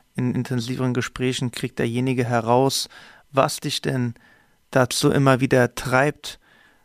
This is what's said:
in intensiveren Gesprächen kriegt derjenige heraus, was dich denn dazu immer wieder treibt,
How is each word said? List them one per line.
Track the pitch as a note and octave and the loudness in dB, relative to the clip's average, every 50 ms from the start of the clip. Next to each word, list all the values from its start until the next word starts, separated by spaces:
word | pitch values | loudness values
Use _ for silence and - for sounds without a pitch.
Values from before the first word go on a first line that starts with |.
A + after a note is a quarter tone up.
| _ _ _ | _ _ _
in | - B2+ B2 B2+ | -4 -4 -2 -2
intensiveren | C3 A#2 - C3 B2 A2+ B2 B2+ C3 C3 B2+ B2 | -2 -4 -2 -4 -4 -4 -6 -6 -4 -4 -2 -2
Gesprächen | B2+ A2+ - - - B2+ C3 B2 - C3+ A#2+ | -2 -4 -6 -6 -4 -4 -4 -2 -2 -6 -6
kriegt | - - - B2 - - | -6 -6 -8 -8 -4 -4
derjenige | - A#2 A2+ B2 B2+ C3 B2+ B2+ A#2+ | -4 -2 -2 -2 -2 0 0 0 -2
heraus, | A#2 B2 A#2 A2 A2+ A#2+ B2+ C3+ C3+ - - - - - - - - - _ _ _ | 0 -2 -2 2 2 4 4 4 2 0 -2 -6 -8 -12 -20 -20 -20 -20 _ _ _
was | C#3 C#3 - D3 - - | 0 2 2 2 -2 -6
dich | - D3 - - | -6 -6 -6 -4
denn | - D3+ C3+ B2+ B2 A#2+ A#2 - _ _ _ _ _ _ _ _ _ _ | -4 -4 -2 -2 -4 -4 -6 -10 _ _ _ _ _ _ _ _ _ _
dazu | - C3+ B2+ A#2+ - - - D3 | 2 2 2 2 0 0 2 2
immer | - C#3+ C#3 C3+ C3 B2 | 4 4 4 4 4 4
wieder | C3+ B2+ - B2+ A#2+ A#2 - | 2 4 4 4 4 2 0
treibt, | - - C3+ B2+ B2+ C#3 D3 C#3+ - - - - - _ _ _ _ _ _ _ _ | -6 -4 0 2 2 2 2 -2 -4 -12 -16 -16 -16 _ _ _ _ _ _ _ _